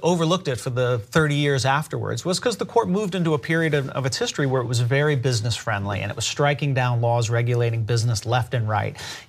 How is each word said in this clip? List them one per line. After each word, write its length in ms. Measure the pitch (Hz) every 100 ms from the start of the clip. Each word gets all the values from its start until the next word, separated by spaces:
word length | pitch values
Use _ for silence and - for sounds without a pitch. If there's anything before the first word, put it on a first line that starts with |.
overlooked 440 | 165 175 160 180 156
it 100 | 123
for 120 | -
the 300 | 123 123 123
thirty 340 | 104 165 151
years 320 | 147 143 135 131
afterwards 580 | 139 156 123 104 120
was 160 | 165 185
'cause 180 | 247 226
the 80 | 226
court 240 | 233 208
moved 260 | 185 208 185
into 180 | 165
a 60 | 151
period 340 | - 165 160
of, 160 | 147 131
of 160 | - 131
its 100 | -
history 300 | 240 - 139
where 160 | 131
it 60 | 120
was 140 | 120
very 340 | 120 135 151 143
business 400 | 135 120 117 107
friendly, 460 | - 101 98 101
and 100 | 104
it 40 | -
was 100 | -
striking 500 | - 143 147 147 131
down 260 | 123 120
laws 300 | 117 120 110
regulating 540 | 117 120 120 117 113 107
business 380 | 117 120 110 117
left 260 | 123 117
and 160 | 123 107
right 260 | 107 104 98 - -